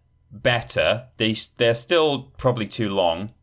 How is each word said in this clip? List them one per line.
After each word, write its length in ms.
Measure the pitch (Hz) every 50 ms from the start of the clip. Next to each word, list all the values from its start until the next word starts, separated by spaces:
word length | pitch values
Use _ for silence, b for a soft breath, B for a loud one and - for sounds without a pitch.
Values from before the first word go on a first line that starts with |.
| _ _ _ _ _ _
better. 760 | - 104 - 127 120 117 - - - 92 78 85 104 120 - - _
They, 180 | - 113 110 107 - - - _
they're 160 | - 120 143 -
still 580 | - - - 180 165 156 151 139 131 131 - _
probably 300 | - - 127 120 113 107
too 220 | 98 - - 113 101
long 440 | 98 98 90 85 82 87 101 110 - _